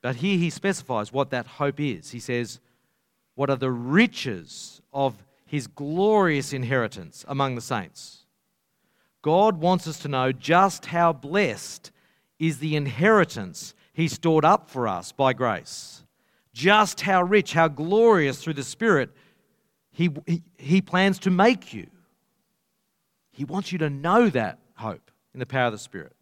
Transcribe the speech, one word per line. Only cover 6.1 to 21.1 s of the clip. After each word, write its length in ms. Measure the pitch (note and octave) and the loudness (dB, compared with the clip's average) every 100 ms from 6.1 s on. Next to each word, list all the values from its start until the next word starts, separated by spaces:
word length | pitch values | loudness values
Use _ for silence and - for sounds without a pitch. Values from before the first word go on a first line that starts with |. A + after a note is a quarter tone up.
| G#3+ F#3 D3 C3+ | 4 4 0 -4
inheritance 720 | C3 B2 C3 A2+ - E2 - - | -6 -2 0 -2 -6 -18 -18 -10
among 280 | C#3 C#3 | -4 -2
the 80 | B2 | -4
saints?" 640 | - A#2+ F2 - - - _ _ _ _ _ _ _ _ _ _ | -6 -8 -8 -16 -20 -20 _ _ _ _ _ _ _ _ _ _
God 380 | D3 E3+ A3 F3+ | 0 4 4 2
wants 260 | E3+ F#3 E3 | 2 0 -2
us 140 | D3+ | -10
to 80 | D3 | -6
know 220 | C3+ C3 | -2 0
just 540 | C3 C#3 E3 G3 - - | -2 2 4 4 0 -6
how 280 | E3+ E3+ | 0 2
blessed 760 | D3+ C#3 F#3 F#3 G2+ - - - _ _ _ _ _ | 0 -4 -2 -2 -4 -12 -18 -20 _ _ _ _ _
is 200 | D#3+ C3+ | -4 -2
the 180 | D#3 D3+ | -4 -2
inheritance 1000 | C#3+ A2 F#3 A3 F3+ B2 F#2+ E2 - _ _ | -4 0 4 6 4 -2 -12 -14 -18 _ _
he 140 | - D#3+ | -4 -2
stored 360 | - E3+ D#3 | 0 2 4
up 260 | D3+ G3+ - | 6 4 0
for 180 | C3 A#2 | -6 -4
us 240 | F#2 F#2 | -4 -8
by 220 | - C3+ | 0 0
grace. 680 | A#2 B2 F#2+ - - - - _ _ _ _ _ | 2 -2 -2 -8 -16 -18 -20 _ _ _ _ _
Just 480 | A2+ D#3+ G#3 G#3 - | -2 4 4 4 -2
how 200 | E3 F#3+ | 0 2
rich, 300 | F3+ G#3 - | 4 2 2
how 160 | E3 E3 | 2 2
glorious 720 | C#3+ D#3+ G#3 A#3 G3+ C#3+ C3 | 0 0 4 6 6 2 -2
through 120 | - | -8
the 100 | D3 | -8
Spirit 460 | B2+ - A3+ E3 A#2+ _ _ _ _ _ _ _ _ | -8 -4 2 2 2 _ _ _ _ _ _ _ _
he, 200 | - F3 D3 - | -2 -2 -2 -6
he, 160 | E3+ - _ | -6 -6 _
he 240 | C3+ F#3+ | 0 0
plans 380 | - F3+ G3 | 2 0 0